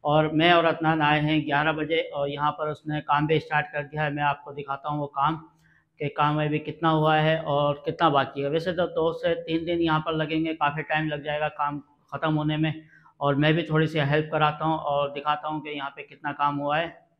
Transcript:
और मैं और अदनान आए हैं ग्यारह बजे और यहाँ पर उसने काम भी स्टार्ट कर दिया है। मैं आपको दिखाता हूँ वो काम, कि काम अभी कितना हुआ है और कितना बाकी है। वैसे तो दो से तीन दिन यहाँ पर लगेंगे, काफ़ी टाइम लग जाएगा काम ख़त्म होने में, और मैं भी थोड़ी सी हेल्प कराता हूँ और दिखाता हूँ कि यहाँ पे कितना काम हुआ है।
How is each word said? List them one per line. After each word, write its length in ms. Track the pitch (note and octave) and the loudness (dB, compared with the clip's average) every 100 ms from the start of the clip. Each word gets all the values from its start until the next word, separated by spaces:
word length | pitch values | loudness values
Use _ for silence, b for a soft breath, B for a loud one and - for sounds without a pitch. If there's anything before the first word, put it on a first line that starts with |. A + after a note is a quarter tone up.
और 260 | D3+ D3+ D#3 | 4 2 4
मैं 200 | D#3 E3+ | 4 6
और 120 | E3+ E3 | 6 4
अदनान 360 | D#3+ D#3+ D#3+ | 2 0 2
आए 180 | D3 D3+ | 4 4
हैं 200 | D3+ D#3 C#3+ | 4 0 2
ग्यारह 260 | C#3+ D3+ | 0 2
बजे 280 | D#3 D3+ E3 E3+ | 0 -2 -2 -2
और 180 | D3 C#3+ | -4 -4
यहाँ 200 | C#3+ D3 | 0 -2
पर 180 | D3 D3+ | -2 -6
उसने 300 | D3 D3+ D3+ | -6 -6 -6
काम 240 | D3 D3 D3+ | 0 0 4
भी 140 | D#3 | 0
स्टार्ट 260 | - D3+ D3 | 2 -2 -2
कर 140 | D3 | -6
दिया 180 | C#3+ D3+ | -6 -4
है। 100 | D3+ | -2
मैं 100 | D3 | 0
आपको 280 | D3 C#3 D3 | -2 -2 -8
दिखाता 360 | C#3+ C#3 C#3 D3+ | -12 -8 -8 -6
हूँ 120 | D3 | -6
वो 60 | C#3+ | -4
काम, 280 | C#3 C#3+ D#3+ D#3+ b b b b _ | 0 0 0 -10 b b b b _
कि 80 | D3 | -6
काम 340 | - D3 D3+ | 0 0 2
अभी 140 | D3+ D3+ | 0 -2
कितना 300 | D3+ D3+ E3 | -4 -2 2
हुआ 260 | D#3 D#3 D#3 | 4 4 4
है 220 | D#3 D#3+ | 4 0
और 420 | D#3 C#3+ D3 C#3+ | 0 2 2 0
कितना 260 | - D3+ E3+ | -4 0 4
बाकी 320 | C#3+ B2+ C#3 | 4 0 -2
है। 80 | C#3 | -2
वैसे 220 | D#3+ E3+ | -2 -2
तो 140 | F3 E3+ | -2 -2
दो 240 | E3+ D#3+ | 0 0
से 200 | E3 F3+ E3+ | 0 -2 -2
तीन 280 | E3+ E3 | -2 -4
दिन 160 | E3 E3+ | -2 0
यहाँ 200 | E3 D#3 | 2 2
पर 160 | D#3+ D#3+ | 0 -2
लगेंगे, 380 | D3+ D#3+ D#3+ | 0 0 -2
काफ़ी 280 | D#3+ C#3+ D#3 | 0 0 -2
टाइम 240 | D3+ D#3 D#3 | -2 -2 -2
लग 160 | D3 | -4
जाएगा 240 | D3 D3 D3+ | -4 -2 -4
काम 320 | D3+ C#3+ C#3+ - _ _ | -4 -6 -6 -12 _ _
ख़त्म 220 | C#3+ D#3+ | -4 -2
होने 220 | D3+ D3+ D#3 | 0 0 0
में, 160 | D#3+ D#3 B B B _ | -2 -2 B B B _
और 140 | C#3+ C#3 | 0 2
मैं 180 | D3+ | 2
भी 80 | D#3+ | 2
थोड़ी 220 | E3 D#3 D#3 | 2 2 2
सी 120 | D#3 | 0
हेल्प 280 | C#3 D3+ D#3 | 2 0 0
कराता 320 | D#3 D3+ D3+ | 0 0 0
हूँ 140 | D#3 D#3+ | -2 -2
और 340 | D3 C#3+ C#3+ | -2 -2 -2
दिखाता 360 | C#3+ D3 D3 D3+ | -4 -4 -4 -4
हूँ 120 | D#3 | -8
कि 80 | D3+ | -8
यहाँ 200 | D3 C#3 | -8 -10
पे 120 | D3 | -12
कितना 280 | C#3+ C#3 D3 | -18 -10 -8
काम 220 | C#3+ C#3+ C#3+ | -2 0 0
हुआ 200 | C#3+ D3+ | 0 -2
है। 200 | E3+ - _ | -2 -8 _